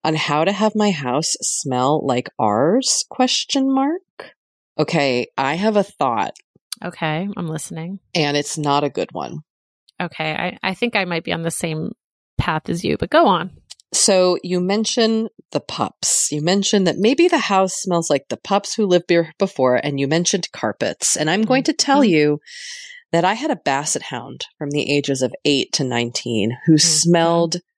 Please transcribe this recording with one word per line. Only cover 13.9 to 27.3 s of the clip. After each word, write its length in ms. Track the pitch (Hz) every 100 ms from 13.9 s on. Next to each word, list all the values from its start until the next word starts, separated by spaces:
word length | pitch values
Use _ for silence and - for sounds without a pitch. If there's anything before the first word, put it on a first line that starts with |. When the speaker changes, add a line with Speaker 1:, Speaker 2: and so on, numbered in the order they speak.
Speaker 1:
So 460 | - - 190 180 180
you 160 | 175 180
mentioned 680 | 180 208 220 - 226 220 226 - _
the 80 | -
pups. 720 | - - 101 - - - -
You 100 | 147
mentioned 460 | 160 196 190 208 185
that 120 | -
maybe 280 | 208 277 349
the 120 | 311
house 340 | - 196 190
smells 340 | - 190 170 160
like 180 | 143 -
the 80 | 113
pups 400 | - 202 - -
who 100 | 202
lived 200 | 175 -
here 240 | 170 160 -
before, 340 | 190 - 127
and 240 | 123 147 139
you 80 | 139
mentioned 400 | 160 175 190 -
carpets. 640 | - 110 - 104 - - -
And 120 | 156
I'm 140 | 190
going 220 | 220 262
to 80 | 269
tell 300 | 294 - 277
Speaker 2:
Mm-hmm. 80 | 240
Speaker 1:
you 260 | 156 151 147 - - - - - - _
that 140 | 170
I 100 | 180
had 160 | 226 302
a 60 | 220
basset 460 | 147 139 151 247
hound 420 | - 123 123 127 - _
from 140 | 143
the 180 | 147 - 143
ages 240 | 139 131
of 140 | 127 -
eight 280 | 147 139 -
to 100 | -
nineteen 760 | 131 120 120 - 117 110 107 120 -
who 80 |
Speaker 2:
Mm-hmm. 40 | 156
Speaker 1:
smelled 800 | - 151 170 175 165